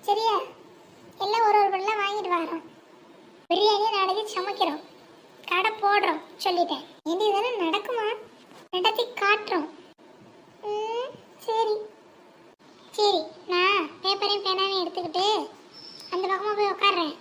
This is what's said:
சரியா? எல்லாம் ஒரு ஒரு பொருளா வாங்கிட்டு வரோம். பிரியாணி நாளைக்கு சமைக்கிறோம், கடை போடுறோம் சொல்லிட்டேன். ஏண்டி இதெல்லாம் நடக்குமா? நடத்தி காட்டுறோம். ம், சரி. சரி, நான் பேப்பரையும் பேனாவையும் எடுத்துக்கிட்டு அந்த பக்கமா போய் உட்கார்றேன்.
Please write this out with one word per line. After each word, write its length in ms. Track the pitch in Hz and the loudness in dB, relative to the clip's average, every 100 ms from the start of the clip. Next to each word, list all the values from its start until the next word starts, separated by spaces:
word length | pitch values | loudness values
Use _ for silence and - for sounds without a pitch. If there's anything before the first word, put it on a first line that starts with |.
| - | 2
சரியா? 280 | 403 453 403 - - - - - - - - 392 | 2 2 0 -2 -14 -20 -20 -20 -20 -20 -6 0
எல்லாம் 200 | 453 440 | 2 4
ஒரு 100 | 415 | 6
ஒரு 100 | 403 | 4
பொருளா 220 | 381 392 427 | 2 0 0
வாங்கிட்டு 280 | 403 415 370 | 0 -2 0
வரோம். 300 | 349 330 330 - - - - - - - - - | 0 -2 -6 -10 -20 -20 -20 -20 -20 -20 -20 -2
பிரியாணி 400 | 359 415 415 440 403 | 2 4 4 2 2
நாளைக்கு 260 | 381 392 427 415 | 0 0 -2 -4
சமைக்கிறோம், 460 | 381 392 359 294 - - - - - - - | -4 0 0 0 -10 -20 -20 -20 -20 -20 -4
கடை 220 | 359 403 427 | 0 0 0
போடுறோம் 420 | 403 403 381 311 - - 392 | 2 2 2 -2 -8 -6 -2
சொல்லிட்டேன். 400 | 349 339 277 - - 302 | 0 0 -2 -8 -12 -4
ஏண்டி 160 | 349 427 | 0 2
இதெல்லாம் 300 | 392 480 466 330 | 2 0 0 -2
நடக்குமா? 420 | 392 440 480 427 453 - - - - - 370 | -2 -2 -2 -2 -4 -10 -20 -20 -20 -8 0
நடத்தி 280 | 392 440 466 - | 0 0 -4 -2
காட்டுறோம். 460 | 392 427 - 359 294 - - - - - - - - - 415 | 2 2 0 -2 -4 -12 -20 -20 -20 -20 -20 -20 -20 -12 -6
ம், 400 | 415 427 466 523 - - - - | -4 -4 -4 -6 -10 -20 -14 -2
சரி. 280 | 440 453 427 - - - - - - - _ - - - - | 0 2 0 -4 -18 -20 -20 -20 -20 -20 _ -20 -20 -12 2
சரி, 240 | 415 370 311 - - | 4 4 -2 -12 -4
நான் 320 | 359 370 403 302 - | 2 4 2 0 -4
பேப்பரையும் 420 | 381 392 403 403 403 | -2 0 0 0 0
பேனாவையும் 360 | 381 392 381 | 0 0 0
எடுத்துக்கிட்டு 420 | 339 370 349 359 392 427 294 - - - - - - | -2 -4 -4 0 2 2 -2 -12 -20 -20 -20 -18 -8
அந்த 100 | 359 381 | -4 -2
பக்கமா 220 | 381 415 415 | -2 -2 0
போய் 140 | 403 | 0
உட்கார்றேன். 400 | 370 392 359 320 - | 2 2 2 -2 -6